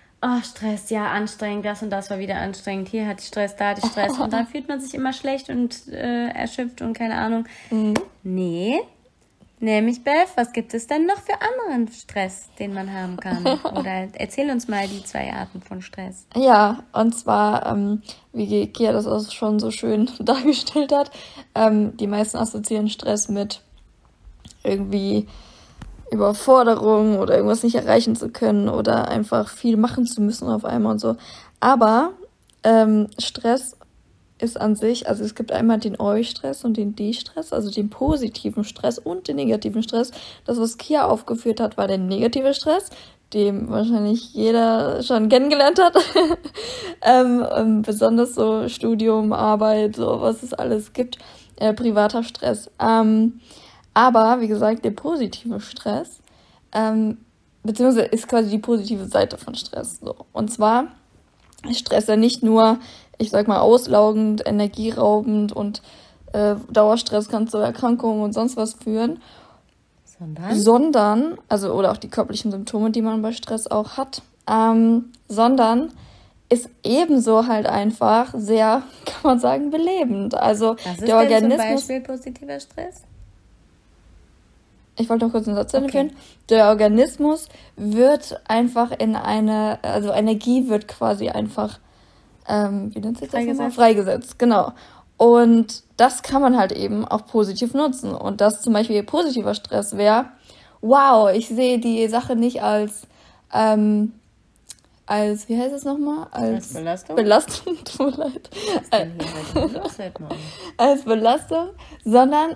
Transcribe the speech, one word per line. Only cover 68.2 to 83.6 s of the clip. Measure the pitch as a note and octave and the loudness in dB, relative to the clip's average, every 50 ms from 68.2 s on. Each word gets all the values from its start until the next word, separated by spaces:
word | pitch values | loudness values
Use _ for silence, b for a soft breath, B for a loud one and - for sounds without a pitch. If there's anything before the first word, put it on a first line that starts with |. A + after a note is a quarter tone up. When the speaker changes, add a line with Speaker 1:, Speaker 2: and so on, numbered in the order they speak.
| G#3+ | -2
Speaker 2:
und | G#3 G#3 | -4 -2
sonst | A3 A3+ B3 B3+ | -2 -2 -2 -2
was | - G#3+ A3 - | -4 -6 -6 -6
führen. | - - A3 G#3+ A3 A#3 B3 E4 - b b b b b b b b b b _ _ _ _ _ _ _ _ _ | -10 -8 -6 -4 -2 -2 -4 -6 -8 b b b b b b b b b b _ _ _ _ _ _ _ _ _
Speaker 1:
Sondern? | - F3 D#3 D3+ E3 E3+ G3+ A3+ | -16 -14 -14 -14 -10 -6 -4 -2
Speaker 2:
Sondern, | G#3 G#3 A3 A#3 B3 D4 D#4+ C#4+ A#3 G#3 G#3 G#3+ A#3 C#4+ E4 F4 - - - | 2 4 4 6 6 4 4 2 2 4 4 2 2 0 -2 -4 -10 -6 -4
also, | G#3 G3+ G3 F3+ - | -4 -2 -2 -2 -2
oder | F#3+ G3 - | 0 0 0
auch | - | -2
die | - - G#2+ | -2 -8 -8
körperlichen | - A#3 - - G#3 - - - | -4 -4 -4 -4 -4 -6 -6 -6
Symptome, | - - - - - G#3 A3 A3 | -6 -8 -10 -6 -4 -2 -2 -2
die | A3 A#3+ | -2 -2
man | A3 A3 A3 A3 | -2 -2 -4 -4
bei | G#3+ A3 A#3 | -4 -6 -8
Stress | - - - A3+ A3 A3 | -8 -8 -8 -8 -8 -6
auch | - - G#3+ G#3+ - - | -4 -4 -4 -4 -4 -6
hat, | C4+ C4+ C4+ - - - _ _ _ - - | -8 -8 -8 -10 -18 -18 _ _ _ -6 -2
ähm, | G#3+ A3 A3+ A3+ A3+ A3+ A3+ A3+ A#3 A#3 A#3+ - - _ _ | 0 2 4 4 4 4 6 6 4 2 0 -4 -14 _ _
sondern | - G#3+ G#3+ A3+ A#3+ C4+ C4 A#3 A3 A3+ B3 D#4 E4 b b b b b b b b b b _ - | -8 0 2 2 4 4 4 4 4 4 0 -2 -4 b b b b b b b b b b _ 0
ist | A#3+ A#3+ - - _ _ - | 0 0 0 -8 _ _ -4
ebenso | - A#3+ D4 F4 E4 D4 B3+ A3+ A3+ A3 A3 A#3 | 0 2 2 2 4 2 2 4 4 4 4 4
halt | B3 A3+ G#3+ G#3 | 2 0 0 0
einfach | - - G3+ G3+ G#3+ G#3+ - A#3 G#3+ G#3+ A3+ B3+ B3 - | 0 0 0 0 -2 -2 0 2 4 4 4 2 0 -4
sehr, | B3 G#3 G3+ A3+ A3 A3 A3 A3+ C4+ C4 - - | -8 -2 0 2 4 4 4 2 0 -2 -6 -16
<laughs> | - - | -14 -14
kann | - - - - | -12 -10 -2 2
man | D4 B3+ A#3+ | 2 2 4
sagen, | A#3+ B3 C4 C#4 D4 D4 | 4 2 0 0 -2 -2
belebend. | D4+ D#4 E4 F4 F#4+ F#4 D4+ B3 G3+ G3 G3 - G#3+ | -2 -2 0 0 0 0 0 -2 -2 -4 -4 -4 -2
Also, | - - G#3+ G#3+ G#3 A3+ A3 A#3 A3+ - | 0 0 0 2 2 0 -2 -2 -2 -8
Speaker 1:
Was | F3+ F3+ F3 | -10 -8 -4
ist | G#3 | 0
Speaker 2:
der | A#3 A3+ | 4 4
Speaker 1:
denn | A3+ A3+ A3 | 6 6 6
zum | A3+ A3 A3 A3+ | 4 4 4 4
Speaker 2:
Organismus | C4+ | 2
Speaker 1:
Beispiel | - A3 A3 C4+ C4+ - - C4 C4 | 2 0 0 -2 -2 -4 -4 -8 -8
positiver | C4 - C4 B3+ - C4 B3+ - C#4+ C#4 C#4 C#4 | -8 -8 -12 -12 -12 -14 -16 -16 -14 -14 -14 -14
Stress? | C#4+ _ - - - F4+ - - _ _ - - - - _ _ _ _ _ _ | -14 _ -14 -14 -14 -14 -14 -18 _ _ -20 -20 -20 -20 _ _ _ _ _ _